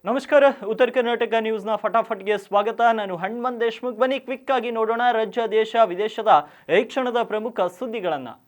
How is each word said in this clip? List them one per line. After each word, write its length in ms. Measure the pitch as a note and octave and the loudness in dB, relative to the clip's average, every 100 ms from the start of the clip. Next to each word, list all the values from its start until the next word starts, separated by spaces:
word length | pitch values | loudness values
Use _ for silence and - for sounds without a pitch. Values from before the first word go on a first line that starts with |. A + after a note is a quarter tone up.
| F#3 | -2
ನಮಸ್ಕಾರ, 380 | C4 - D4 C#4 - G3+ | -4 4 6 6 2 -6
ಉತ್ತರ 220 | A3 B3 | 0 2
ಕರ್ನಾಟಕ 440 | B3+ A#3 A#3 A3+ A3+ | 2 0 -2 0 0
ನ್ಯೂಸ್ನ 360 | A3 A3 G3 G#3 | 0 -4 -4 -2
ಫಟಾಫಟ್ಗೆ 640 | G#3+ G3+ A3 G#3 F#3+ G#3 | 0 0 0 -6 -2 -4
ಸ್ವಾಗತ. 440 | G3 G3+ G#3 A3 A#3 | 0 0 0 2 2
ನಾನು 220 | A3+ G3+ F3 | 2 -4 -6
ಹನುಮಂತ್ 460 | F#3 A#3+ B3 A#3+ | -6 -4 -6 -2
ದೇಶ್ಮುಖ್. 380 | A#3 - B3 G#3+ | -4 -2 -8 -2
ಬನ್ನಿ 200 | B3+ C4+ | 0 0
ಕ್ವಿಕ್ 320 | - C4 C4 | -6 -10 -2
ಆಗಿ 200 | C4 A#3+ | -2 -2
ನೋಡೋಣ 300 | A3+ A3 A#3 B3 | -2 -2 0 2
ರಾಜ್ಯ, 300 | A3+ A3 A#3+ A3+ | 2 -2 -2 0
ದೇಶ, 240 | G#3+ A3 A#3 G#3+ | 0 2 2 2
ವಿದೇಶದ 640 | F3 G#3+ G#3+ G#3+ D#3 D3 - - F3 | 2 -4 -2 4 4 4 -16 0 2
ಈ 40 | |
ಕ್ಷಣದ 340 | B3+ C4+ B3 A#3 | 2 -2 -2 -2
ಪ್ರಮುಖ 380 | A3+ G#3+ A3+ - | -2 -4 -4 -2
ಸುದ್ದಿಗಳನ್ನ. 680 | - - B3+ A3+ F3+ D3 B2 - | -4 -4 -8 -4 -4 -4 -8 -16